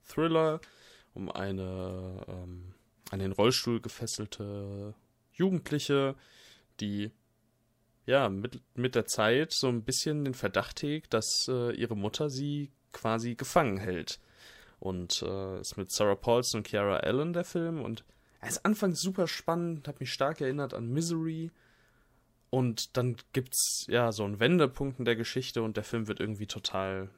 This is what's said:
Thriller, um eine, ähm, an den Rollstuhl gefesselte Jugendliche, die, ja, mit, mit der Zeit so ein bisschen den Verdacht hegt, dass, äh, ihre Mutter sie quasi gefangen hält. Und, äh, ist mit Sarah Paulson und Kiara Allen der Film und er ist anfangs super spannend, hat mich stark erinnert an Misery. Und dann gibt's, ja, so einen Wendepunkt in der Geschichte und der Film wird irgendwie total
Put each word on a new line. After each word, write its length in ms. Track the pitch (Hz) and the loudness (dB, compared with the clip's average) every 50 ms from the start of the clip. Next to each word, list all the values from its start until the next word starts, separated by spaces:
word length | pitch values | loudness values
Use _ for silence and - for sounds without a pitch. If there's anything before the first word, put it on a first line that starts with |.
Thriller, 580 | _ - - - 160 165 165 160 160 156 156 160 - - - - - - - - _ _ _ | _ -6 -2 0 2 4 6 6 4 4 2 -2 -6 -16 -20 -20 -20 -20 -20 -20 _ _ _
um 160 | - 98 - | -8 -8 -6
eine, 920 | - - 95 98 98 95 92 92 92 92 92 92 92 92 92 92 92 92 - | -4 -4 -2 -2 -2 -4 -4 -4 -6 -6 -6 -6 -6 -8 -8 -8 -10 -10 -10
ähm, 480 | - 92 90 90 90 90 90 90 92 - _ _ _ _ _ _ - | -10 -10 -10 -10 -12 -12 -14 -14 -16 -18 _ _ _ _ _ _ -8
an 60 | - 95 | -4 -2
den 100 | 95 95 | -2 0
Rollstuhl 500 | 95 - 104 123 123 - - 123 117 113 | 4 6 6 6 6 4 2 2 0 0
gefesselte 1120 | - 110 - - 120 110 - - 107 104 - - 104 101 101 101 98 98 101 101 101 104 107 _ _ _ _ _ _ _ | -2 -6 -8 -6 -6 -6 -4 -6 -6 -8 -8 -8 -8 -6 -6 -6 -6 -6 -6 -8 -8 -10 -12 _ _ _ _ _ _ _
Jugendliche, 840 | _ - 175 196 185 160 - - 151 147 - - 143 139 139 135 143 - - - - - - - - _ _ _ _ - | _ 0 2 2 2 0 -2 -2 -2 -2 2 4 4 4 4 2 -2 -6 -16 -20 -20 -20 -20 -20 -20 _ _ _ _ -6
die, 320 | 107 104 101 101 104 107 _ _ _ _ _ _ _ _ _ _ _ _ _ _ _ _ _ _ _ | -4 -2 -2 -2 -4 -4 _ _ _ _ _ _ _ _ _ _ _ _ _ _ _ _ _ _ _
ja, 240 | - 127 139 131 104 | 2 4 4 4 2
mit, 320 | 95 98 104 120 - - _ _ _ | 0 -2 -4 -6 -8 -12 _ _ _
mit 220 | 123 123 127 - | -2 -2 2 2
der 100 | 120 110 | 0 0
Zeit 460 | - - - 107 110 120 135 160 160 | 2 2 4 4 6 6 4 4 2
so 160 | - - - 127 | 0 2 2 2
ein 160 | 123 117 107 | 2 0 -2
bisschen 400 | - 123 - - 156 151 151 143 | -2 -2 0 0 0 0 0 0
den 100 | 135 127 | -2 -2
Verdacht 480 | - - 98 - 98 - - - - | -2 -2 2 2 0 0 0 -6 -6
hegt, 320 | - 147 151 156 - - - | -4 -2 -4 -4 -2 0 0
dass, 320 | 110 110 - - - - | 0 2 2 0 0 0
äh, 240 | - 127 123 120 120 | 0 0 0 0 0
ihre 260 | 110 - 117 110 113 | 0 -2 -2 -2 0
Mutter 320 | 101 98 107 - - 151 147 | -2 -2 -2 -2 -2 -2 -2
sie 440 | 131 131 139 147 147 147 143 139 _ _ _ _ | -2 -4 -4 -2 -2 -4 -4 -6 _ _ _ _
quasi 440 | - - - 113 113 113 113 120 117 | -14 -4 0 0 0 2 0 -2 -4
gefangen 400 | - 143 - - 180 156 117 98 | -4 -6 4 4 4 4 4 0
hält. 420 | 95 98 92 92 82 - - - - - _ _ - - - - - - - _ _ | 0 -2 -2 -4 -4 -4 -6 -10 -10 -12 _ _ -20 -20 -20 -20 -20 -20 -20 _ _
Und, 420 | - 95 92 90 90 87 - - | -6 -4 -4 -4 -2 -4 -4 -4
äh, 380 | - 82 95 98 95 95 95 95 | -2 -4 -4 -4 -6 -6 -8 -8
ist 160 | 98 - - | -8 -8 -6
mit 160 | - 95 - | -6 -6 -4
Sarah 240 | - - 107 104 101 | 0 2 4 4 4
Paulson 420 | - - 120 117 123 120 - - 110 | 2 4 4 4 4 4 2 -2 -2
und 60 | 104 | -4
Kiara 320 | - - 104 101 101 95 | -2 0 2 2 4 2
Allen 380 | - - 85 117 131 151 170 175 | 2 2 2 2 2 0 0 -2
der 100 | 170 165 | -4 -4
Film 360 | - - 175 165 165 165 156 | -2 -2 -2 -2 0 -2 -4
und 220 | 120 - 113 - - _ _ _ _ _ _ _ | -4 -4 -6 -6 -10 _ _ _ _ _ _ _
er 80 | - - | -8 -6
ist 160 | - - _ | -6 0 _
anfangs 360 | 202 214 - 208 190 165 - | 0 2 4 2 0 2 0
super 280 | - 190 185 - 175 160 | -2 -2 0 0 0 0
spannend, 580 | - - - - 165 175 170 170 165 151 - | -2 -4 -2 -2 0 0 0 -2 -4 -6 -8
hat 140 | 147 - - | -10 -8 -8
mich 120 | 135 123 | -6 -6
stark 280 | - - 139 143 156 - | -2 0 0 0 0 0
erinnert 340 | 147 131 135 147 139 131 - | -2 0 0 0 -2 -4 -4
an 140 | - 117 117 | -6 -4 0
Misery. 640 | 123 151 165 165 170 160 160 165 160 160 160 165 _ _ _ _ _ _ _ _ _ _ _ _ _ _ _ _ _ _ _ _ | 0 0 0 0 0 0 -2 -2 -2 -4 -6 -8 _ _ _ _ _ _ _ _ _ _ _ _ _ _ _ _ _ _ _ _
Und 480 | - 131 127 123 110 - - - - 127 | 2 2 2 2 0 -2 -6 -2 0 2
dann 180 | 123 123 117 - - _ | 2 2 0 -2 -10 _
gibt's, 540 | - 135 127 - - - - - - - - - | -2 -2 -2 0 0 0 0 2 0 -4 -2 2
ja, 240 | - 120 120 117 | 2 4 4 4
so 120 | 107 104 104 | 2 0 -2
einen 140 | 101 104 101 | -2 2 4
Wendepunkt 600 | 113 139 175 175 151 127 - - 143 139 127 - | 6 6 8 6 6 4 2 -2 -4 -4 -2 0
in 80 | 123 | 2
der 100 | 120 117 | 2 2
Geschichte 460 | 110 117 - - 131 127 - - 120 | 2 0 -2 -2 -4 -4 -2 -2 0
und 160 | 113 110 104 110 | 0 0 -2 -4
der 60 | 101 | -4
Film 220 | - - 117 110 | -2 -2 -2 0
wird 140 | 107 101 - | -2 -2 -2
irgendwie 260 | 107 107 107 101 107 | -2 -2 -2 -4 -6
total 600 | - - 110 - - - 92 95 95 95 95 95 101 - | -8 -8 -6 -6 -4 -2 -2 -2 0 -2 -4 -6 -8 -12